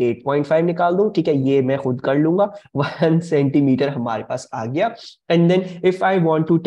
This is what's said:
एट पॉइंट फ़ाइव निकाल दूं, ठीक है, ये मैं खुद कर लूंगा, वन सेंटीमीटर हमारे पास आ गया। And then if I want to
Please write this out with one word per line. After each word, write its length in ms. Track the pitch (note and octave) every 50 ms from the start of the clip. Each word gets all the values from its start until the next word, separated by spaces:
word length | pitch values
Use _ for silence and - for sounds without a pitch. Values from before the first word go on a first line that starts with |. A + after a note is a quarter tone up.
एट 220 | A#2+ A#2+ A#2 - -
पॉइंट 220 | C#3 C#3 D3 C#3+
फ़ाइव 180 | C#3+ D#3+ D#3+ E3+
निकाल 280 | E3+ E3+ E3+ F3 F3 F3
दूं, 120 | F#3 G#3 G#3+
ठीक 180 | G#3 - D#3 F3
है, 80 | D3+ C#3 C3 C3+
ये 140 | C#3 C#3
मैं 160 | C3 B2+ C3+ C3+
खुद 220 | - C3 B2+ B2+
कर 160 | - C3+ C#3
लूंगा, 280 | D3 D3+ D#3+ E3+ F#3 G3+ G#3 G3+ - - - -
वन 420 | C3+ C#3+ - - - - E3 D#3+ E3
सेंटीमीटर 680 | E3 - D#3 D3 C#3 C3+ C#3 D3 C#3+ C3+ C3 B2 C#3 C#3
हमारे 340 | C3+ C3 A#2 A#2 A2+ G#2+ A2 -
पास 200 | B2+ B2 - - -
आ 100 | B2 A2+
गया। 280 | A2+ C3 D#3+ G#3 A#3 A3+ - - - - _ _ -
And 180 | E3+ E3+ E3+ E3+
then 140 | F#3 F#3 F#3+ F#3+ - - - F#3
if 120 | F#3 F#3+
I 100 | F#3 F#3+ F#3+ F#3+ E3
want 200 | D#3+ D#3 D#3 D#3 D#3
to 80 | E3+ D#3+ E3